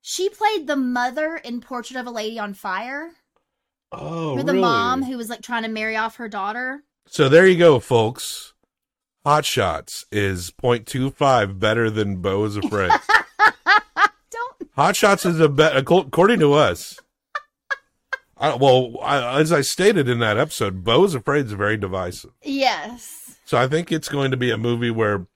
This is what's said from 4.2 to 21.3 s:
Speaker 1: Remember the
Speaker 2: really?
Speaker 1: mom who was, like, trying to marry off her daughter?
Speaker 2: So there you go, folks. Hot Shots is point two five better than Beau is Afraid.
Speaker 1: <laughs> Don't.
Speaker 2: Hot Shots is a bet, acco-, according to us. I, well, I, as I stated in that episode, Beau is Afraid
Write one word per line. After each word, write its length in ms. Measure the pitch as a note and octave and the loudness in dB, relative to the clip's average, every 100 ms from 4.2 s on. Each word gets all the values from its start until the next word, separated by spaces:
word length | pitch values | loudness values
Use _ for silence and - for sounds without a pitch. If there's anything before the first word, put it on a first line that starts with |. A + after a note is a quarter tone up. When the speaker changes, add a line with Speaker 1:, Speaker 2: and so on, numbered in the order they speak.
| D#3+ | -4
Speaker 1:
Remember 120 | C3+ | -4
the 100 | - | 0
Speaker 2:
really? 80 | F#3+ | 0
Speaker 1:
mom 420 | F#3+ A#3 A#3 C4 | 2 0 0 -2
who 140 | C4 B3+ | -4 -8
was, 120 | A3+ | -10
like, 120 | A#3 | -12
trying 220 | - A#3 | -8 -6
to 60 | A3+ | -6
marry 260 | A3 A3 A3 | -6 -6 -4
off 200 | A3 - | -6 -8
her 120 | A#3 | -12
daughter? 540 | G#3 G3 A3+ B3+ C#4 _ _ _ | -8 -8 -6 -10 -12 _ _ _
Speaker 2:
So 220 | - C#3 | 0 6
there 180 | D#3 F#3+ | 8 8
you 100 | F3+ | 6
go, 220 | E3+ C3 | 6 6
folks. 720 | - A#2 A2 B2+ - - - _ _ _ _ _ _ _ C#3+ | 2 0 0 -4 -12 -12 -16 _ _ _ _ _ _ _ 0
Hot 200 | D3+ D3 | 0 2
Shots 600 | - F#2+ D#2 - - - | 0 0 -2 -8 -16 -8
is 380 | G#2 G2+ F2+ F2 | -4 -2 -4 -8
point 360 | _ B2+ A#2+ G#2+ | _ -2 -2 -2
two 240 | C3+ C3 | -4 -4
five 480 | - C#3+ B2+ G2+ F#2+ | 0 2 4 2 -2
better 300 | G#2+ A2+ A2+ | 0 0 0
than 300 | G#2+ G2+ F#2+ | 0 -4 -2
Beau 220 | F#2+ G2 G#2+ | -2 0 -2
is 100 | G2+ | -2
Afraid. 320 | C#3 G#2 F#2 | -4 -2 2
Speaker 1:
<laughs> 1400 | - - A4 - _ G#4+ - - G#4 - - G4 _ _ | 0 2 -2 -2 _ 0 0 0 0 0 -2 -2 _ _
Don't. 380 | A4+ A#4+ _ - - | -10 -10 _ -12 0
Speaker 2:
Hot 200 | D#3+ G3+ | 0 4
Shots 300 | G#3+ G3 F3+ | 2 4 0
is 120 | D#3+ | 2
a 80 | D#3 | 2
bet, 240 | C#3+ D#3 | 4 4
acco-, 340 | C3+ C3+ F3 C#3 | 4 4 2 2
according 320 | - F#3+ A#3 | 2 4 6
to 140 | D3 | 4
us. 460 | D3 B2+ F2 - - _ _ _ C#5 D5 _ _ C5 _ _ _ - _ _ | 4 4 0 -10 -18 _ _ _ -16 _ _ _ -12 _ _ _ -16 _ _
I, 180 | D3 B2 | -4 4
well, 400 | C#3 B2+ B2 A#2 | 6 6 4 -6
I, 360 | - C#3+ B2 C3+ | -2 -2 0 0
as 120 | D#3 | 2
I 100 | E3 | 2
stated 480 | C3+ - F#3+ G#3+ B2+ | 0 2 2 4 0
in 80 | A#2+ | 0
that 180 | A2+ G#2 | 0 0
episode, 440 | D3+ - G#2 F#2+ | -2 -2 -4 -4
Beau 200 | F2+ A#2+ | 0 4
is 100 | G3 | 4
Afraid 320 | C#3+ - | 0 -2